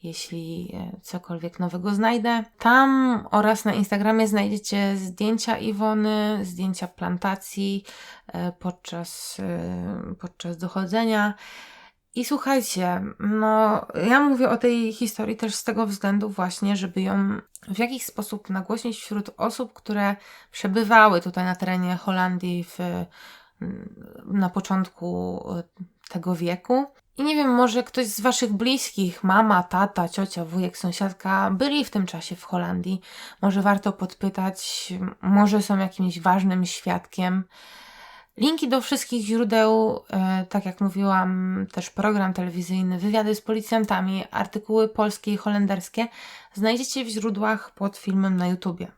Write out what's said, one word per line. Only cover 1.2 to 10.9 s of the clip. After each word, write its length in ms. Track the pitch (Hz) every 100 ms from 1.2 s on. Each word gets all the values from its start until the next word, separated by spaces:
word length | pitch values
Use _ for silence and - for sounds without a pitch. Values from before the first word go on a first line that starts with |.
| - 170 170 -
nowego 340 | 180 175 185
znajdę. 500 | 202 226 233 220 233 220 _
Tam 640 | 226 247 269 269 262 233 -
oraz 340 | 208 214 214 214
na 80 |
Instagramie 540 | - 202 202 208 220 220
znajdziecie 720 | 208 202 208 208 202 196 196
zdjęcia 600 | 190 180 208 226 - 226
Iwony, 840 | 220 208 214 214 214 214 208 214
zdjęcia 440 | 196 180 190 185 180
plantacji, 960 | - 175 180 196 196 - - 196 196 196 - - - _
y, 20 | 175 175 175
podczas, 800 | 185 175 - 170 170 - - -
y, 760 | 196 170 170 180 175 196 - 185
podczas 420 | 180 _ 175 165
dochodzenia. 760 | 175 190 185